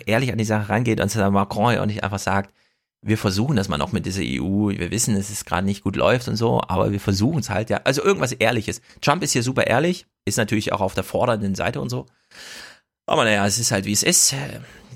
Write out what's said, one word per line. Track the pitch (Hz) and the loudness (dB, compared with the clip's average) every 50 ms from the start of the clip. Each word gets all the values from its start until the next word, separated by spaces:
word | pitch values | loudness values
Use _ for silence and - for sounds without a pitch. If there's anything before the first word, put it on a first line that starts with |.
| - | -2
ehrlich | - 110 120 135 127 98 | 0 0 2 2 0 0
an | 113 | 0
die | 110 | 0
Sache | 107 107 107 104 101 | 2 2 0 0 0
rangeht | 104 113 123 113 110 - | 0 0 2 2 2 2
und | 87 101 - 110 98 98 98 | 2 0 2 2 2 2 4
Macron | 98 101 - - 110 104 120 110 | 2 0 0 0 0 2 2 2
ja | - 95 | 2 0
auch | |
nicht | 104 104 107 - | -2 -2 -2 -4
einfach | 98 104 95 | -4 -4 -2
sagt, | - 98 98 98 98 - _ _ _ _ _ _ _ _ _ _ - | -2 0 0 0 -2 -4 _ _ _ _ _ _ _ _ _ _ 0
wir | 104 110 107 | 0 0 2
versuchen | - 104 90 101 117 147 151 | 2 0 2 2 0 2 2
das | 101 98 101 | 0 2 0
mal | 80 71 | -2 -2
noch | 69 - - | -2 -2 -2
mit | 98 - | -4 -2
dieser | 90 92 98 78 | -2 -4 -4 -2
E | 60 65 64 | -2 -2 -2
U, | 67 92 98 101 104 101 | -2 0 0 2 2 0
wir | 98 - 87 85 | 0 -2 -4 -4
wissen, | 87 113 - 123 107 | -2 -2 0 0 0
dass | 98 98 104 | 0 -2 -4
es | 107 - - | -8 -10 -6
gerade | - 90 87 98 | -4 -2 -2 0
nicht | 98 101 - - | 0 -2 -2 -2
gut | 98 98 | -4 0
läuft | - 67 90 120 127 123 123 | 2 2 4 2 2 0 -2
und | 113 | -2
so, | 107 117 117 123 117 - - | 0 0 2 2 2 0 0
aber | 95 92 107 104 101 | 0 0 2 2 0
wir | 101 | 0
versuchen's | - 107 98 95 104 139 165 143 - - | 0 0 2 2 2 2 2 0 -2 -2
halt, | 98 95 110 - | -2 -4 -2 -2
ja. | 104 - - | -2 0 0
Also | - 135 143 - | 0 0 2 2
irgendwas | 196 196 - 135 120 - | 2 2 2 0 -4 0
Ehrliches. | - 107 113 123 117 104 - - - _ _ - - | 0 2 2 2 0 -2 -4 -6 -8 _ _ -16 -4
Trump | - 143 147 180 156 | 0 0 2 2 0
ist | 139 - | 0 0
hier | 131 113 | 0 0
super | 131 131 123 - | 0 0 0 2
ehrlich, | - 110 131 156 180 180 - - _ _ _ - | 2 2 2 2 0 -2 -4 -8 _ _ _ -6
ist | 101 - | -4 0
natürlich | 127 113 - - 110 - - - | 0 0 0 0 -2 0 -2 -2
auch | 98 | -2
auf | 98 95 - | -2 -2 -2
der | 98 95 | -4 -6
fordernden | - - 90 120 123 113 104 107 98 95 | -2 -2 0 0 2 0 0 -2 -2 -2
Seite | - - 101 - 143 | -2 -2 -4 -4 -4
und | 143 120 | -6 -6
so. | 123 127 135 _ _ _ _ _ - - - - - - - - - _ _ _ _ _ - | -6 -8 -8 _ _ _ _ _ -20 -20 -20 -18 -18 -18 -18 -20 -20 _ _ _ _ _ -2
Aber | - - 156 123 | 0 2 2 4
naja, | 110 107 101 98 | 4 2 2 2
es | 104 101 117 | 0 0 0
ist | 120 - 117 | -2 0 0
halt, | 98 98 | 0 0
wie | 104 104 | 0 -2
es | 101 - | 0 2
ist. | - 180 - - - 139 135 143 - - - - - - - - - - | 2 2 4 2 2 0 -2 -8 -10 -12 -14 -16 -18 -20 -20 -20 -20 -20